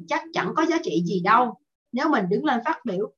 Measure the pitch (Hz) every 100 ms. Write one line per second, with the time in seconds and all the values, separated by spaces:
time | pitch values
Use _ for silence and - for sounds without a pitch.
0 | - 320 - - 139 269 330 330 185 160
1 | 170 196 185 233 240 - _ _ - 240
2 | 311 262 180 208 294 240 311 - 233 185
3 | 214